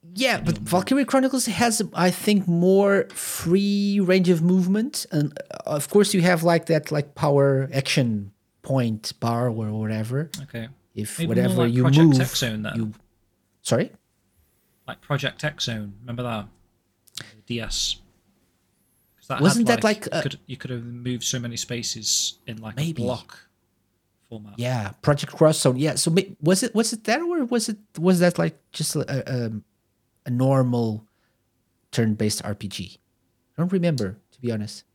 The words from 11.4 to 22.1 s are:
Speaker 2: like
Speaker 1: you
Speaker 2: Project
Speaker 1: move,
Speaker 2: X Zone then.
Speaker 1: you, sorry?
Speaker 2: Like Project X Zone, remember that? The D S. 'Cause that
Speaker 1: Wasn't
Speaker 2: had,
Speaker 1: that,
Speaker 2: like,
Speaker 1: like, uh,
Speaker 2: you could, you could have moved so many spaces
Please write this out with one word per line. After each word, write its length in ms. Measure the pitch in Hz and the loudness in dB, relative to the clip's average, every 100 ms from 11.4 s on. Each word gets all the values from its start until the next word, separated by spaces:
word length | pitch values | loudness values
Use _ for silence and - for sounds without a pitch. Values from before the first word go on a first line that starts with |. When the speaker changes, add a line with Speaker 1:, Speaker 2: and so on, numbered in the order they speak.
| 123 123 120 | 2 2 2
Speaker 2:
like 80 | |
Speaker 1:
you 80 | 120 | 2
Speaker 2:
Project 240 | 127 143 160 | 4 8 8
Speaker 1:
move, 140 | 131 | 6
Speaker 2:
X 160 | 131 - | 2 -2
Zone 220 | 123 107 | -4 -4
then. 140 | 110 113 | -6 -4
Speaker 1:
you, 180 | 110 - _ _ _ _ _ _ | -6 -8 _ _ _ _ _ _
sorry? 280 | - 120 202 _ _ _ _ _ _ _ _ _ - | -2 0 0 _ _ _ _ _ _ _ _ _ -18
Speaker 2:
Like 140 | - | -18
Project 420 | _ 143 135 - | _ -4 -4 -4
X 220 | 151 143 - | -8 -6 -6
Zone, 280 | 110 104 101 | -6 -10 -14
remember 220 | 123 120 | -12 -8
that? 240 | 123 113 98 _ _ _ _ _ _ - | -6 -6 -10 _ _ _ _ _ _ -18
The 60 | - 107 _ | -16 -20 _
D 120 | 120 | -8
S. 360 | 110 - - - _ _ _ _ _ _ _ _ _ _ _ _ | -6 -6 -6 -6 _ _ _ _ _ _ _ _ _ _ _ _
'Cause 100 | - | -10
that 140 | 127 | 2
Speaker 1:
Wasn't 260 | 165 226 226 | 4 4 2
Speaker 2:
had, 120 | 233 | 4
Speaker 1:
that, 40 | |
Speaker 2:
like, 220 | 214 208 - | 2 0 -4
Speaker 1:
like, 80 | |
uh, 40 | 165 | -4
Speaker 2:
you 40 | |
could, 160 | 123 - - | -4 -8 -14
you 100 | 123 | -14
could 140 | 127 | -10
have 120 | 123 | -10
moved 400 | 120 120 123 123 | -10 -10 -6 -4
so 160 | - 127 | -4 -4
many 160 | 120 117 | -6 -8
spaces 800 | - 120 117 117 107 | -8 -6 -6 -6 -2